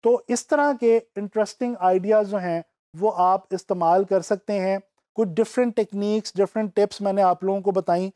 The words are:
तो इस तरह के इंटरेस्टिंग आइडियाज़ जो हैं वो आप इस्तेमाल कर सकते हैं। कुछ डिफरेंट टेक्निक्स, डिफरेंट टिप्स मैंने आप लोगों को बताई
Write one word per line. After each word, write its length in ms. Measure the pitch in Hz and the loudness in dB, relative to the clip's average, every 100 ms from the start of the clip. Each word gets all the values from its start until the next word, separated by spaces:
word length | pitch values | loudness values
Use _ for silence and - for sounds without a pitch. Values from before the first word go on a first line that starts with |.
तो 220 | 233 240 - | 2 0 0
इस 200 | 240 - | -6 0
तरह 240 | 294 294 | 0 2
के 240 | 254 233 226 | 2 2 2
इंटरेस्टिंग 800 | 226 - 202 220 208 - 247 233 | 0 -10 -6 -2 -4 -4 -6 0
आइडियाज़ 480 | 185 185 190 214 202 | 2 2 2 2 2
जो 80 | 202 | -4
हैं 280 | 180 170 - _ _ 156 | -4 -6 -6 _ _ -4
वो 120 | 214 | -2
आप 380 | 180 180 190 _ | 2 2 2 _
इस्तेमाल 520 | 185 - 180 165 180 | -8 -4 0 2 2
कर 180 | 196 190 | 2 0
सकते 300 | - 196 - | 0 -4 -2
हैं। 280 | 202 190 196 _ _ _ | -2 -2 -4 _ _ _
कुछ 140 | - 214 | -4 -2
डिफरेंट 460 | 160 220 - 247 | 0 -2 0 -2
टेक्निक्स, 580 | 220 214 196 202 214 - 180 | -2 -4 -4 -2 -2 -4 -2
डिफरेंट 380 | 196 220 214 | -2 -2 -4
टिप्स 280 | 208 202 - | 0 -2 0
मैंने 200 | 202 196 | -2 2
आप 220 | 190 175 | 2 2
लोगों 160 | 190 196 | -2 -2
को 120 | 190 | -2
बताई 400 | 190 185 175 190 | -2 0 -2 -2